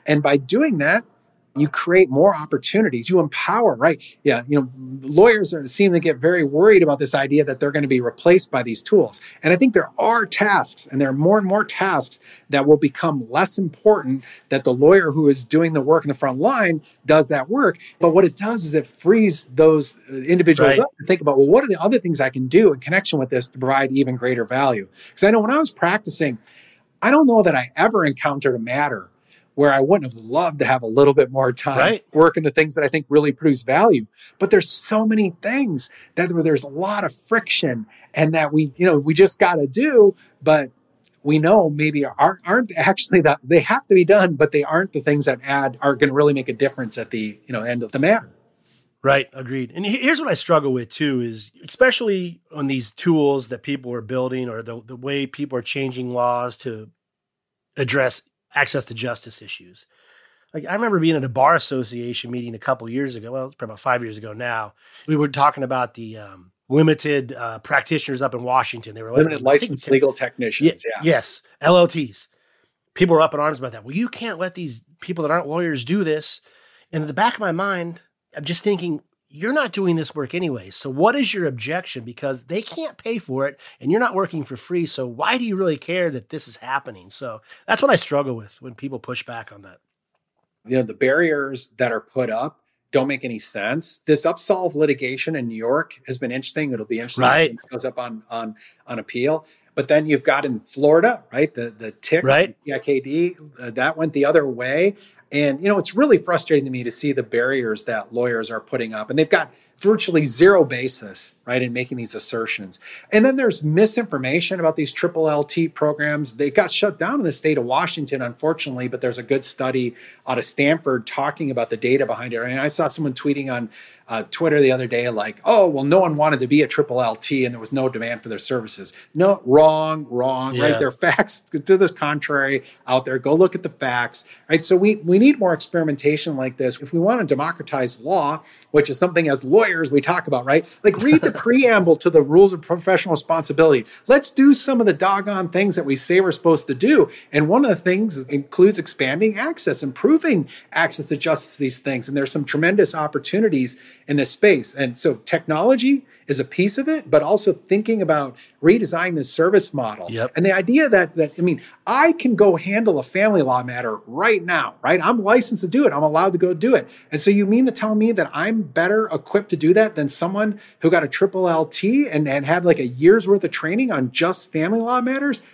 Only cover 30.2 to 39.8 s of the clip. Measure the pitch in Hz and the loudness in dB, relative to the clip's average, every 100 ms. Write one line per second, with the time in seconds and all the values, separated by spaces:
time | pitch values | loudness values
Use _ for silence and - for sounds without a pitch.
30.2 | 110 139 175 151 135 131 117 117 143 139 | -6 -2 -2 -2 0 0 0 4 6 6
31.2 | 131 131 131 123 - 135 156 220 - 151 | 2 2 -2 -2 -2 0 2 0 0 4
32.2 | 160 165 151 127 156 160 143 160 147 147 | 4 4 0 0 0 0 -2 -2 2 2
33.2 | 147 131 156 131 131 143 220 175 107 _ | 2 2 0 0 0 2 4 2 -2 _
34.2 | - - 196 202 - - - 214 220 220 | -20 -6 2 2 2 -2 -2 -2 0 0
35.2 | 196 175 202 262 262 143 - - _ - | 0 -4 -4 -2 -2 -4 -8 -18 _ -4
36.2 | 175 170 160 143 143 139 190 208 170 - | -2 0 0 0 -2 -6 -4 -4 -4 -8
37.2 | - 226 220 - 151 120 107 _ _ - | -4 -2 -2 -2 -2 -4 -10 _ _ -2
38.2 | 156 160 151 151 151 127 185 - 143 160 | 0 2 0 0 -2 0 2 4 2 4
39.2 | 196 - 185 170 143 131 | 4 4 2 2 -2 0